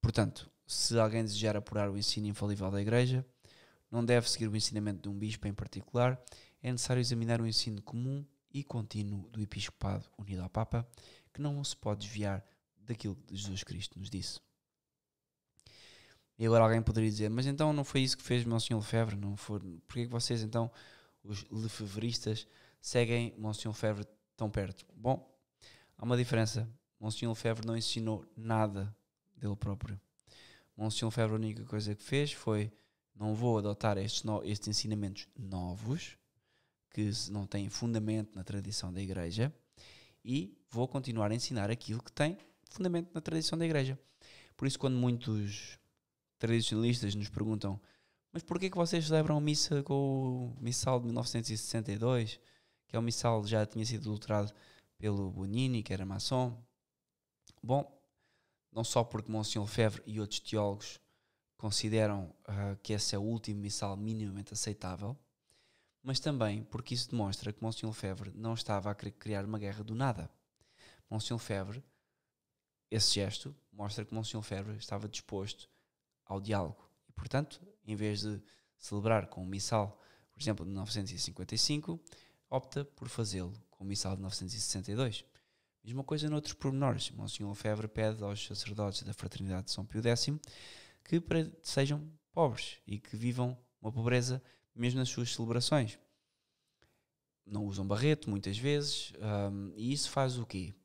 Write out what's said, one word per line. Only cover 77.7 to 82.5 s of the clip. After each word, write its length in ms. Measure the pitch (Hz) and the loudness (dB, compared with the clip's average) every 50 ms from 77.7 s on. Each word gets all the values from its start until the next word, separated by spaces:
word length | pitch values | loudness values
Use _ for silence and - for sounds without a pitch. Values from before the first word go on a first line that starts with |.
| - _ - | -20 _ -8
em 100 | 107 107 | -6 -4
vez 260 | 101 107 104 104 104 | -2 0 0 0 0
de 200 | 104 107 104 98 - - - _ _ _ _ | -2 -4 -4 -6 -8 -12 -20 _ _ _ _
celebrar 500 | _ - - 104 104 101 110 113 104 104 | _ -8 -4 -2 0 4 4 4 4 2
com 160 | - - 92 92 | 0 -6 -8 -6
o 20 | |
missal, 540 | 92 95 98 - - 113 110 101 104 - - - - - _ _ _ | -6 -4 -4 -2 2 2 2 2 2 -2 -10 -20 -20 -20 _ _ _
por 100 | _ - | _ -4
exemplo, 240 | 147 110 104 - 80 | -2 0 0 0 -2
de 60 | 92 | -4
novecentos 400 | 98 98 92 107 107 104 98 90 | -4 -4 -4 -2 -2 -2 -2 -4
e 80 | 90 80 | -4 -4
cinquenta 360 | - - - - 92 - 110 | -4 -4 -4 -6 -8 -2 2
e 20 | |
cinco, 420 | 113 - - 147 147 151 - 170 165 - - - - - - _ _ _ | 2 4 4 2 0 -2 -4 -6 -8 -10 -14 -20 -20 -20 -20 _ _ _
opta 360 | - | -2